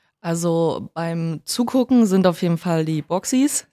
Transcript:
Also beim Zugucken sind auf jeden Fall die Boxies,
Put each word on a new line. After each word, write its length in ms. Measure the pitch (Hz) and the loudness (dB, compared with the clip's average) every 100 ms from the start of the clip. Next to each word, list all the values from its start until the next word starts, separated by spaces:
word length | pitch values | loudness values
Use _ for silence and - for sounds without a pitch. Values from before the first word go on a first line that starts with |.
| _ _ | _ _
Also 680 | 170 170 170 165 165 - - | -6 -4 -2 0 0 -2 -6
beim 460 | - 165 165 165 156 | -8 -6 -4 -4 -6
Zugucken 640 | - - 240 262 247 247 220 | -6 -4 -2 0 2 4 4
sind 200 | 190 185 | 4 4
auf 160 | 165 | 2
jeden 160 | 175 165 | 0 -2
Fall 260 | 180 165 | 0 -2
die 180 | 160 160 | 0 -4
Boxies, 640 | 143 180 - 254 285 - - | -4 -4 -2 0 0 -2 -8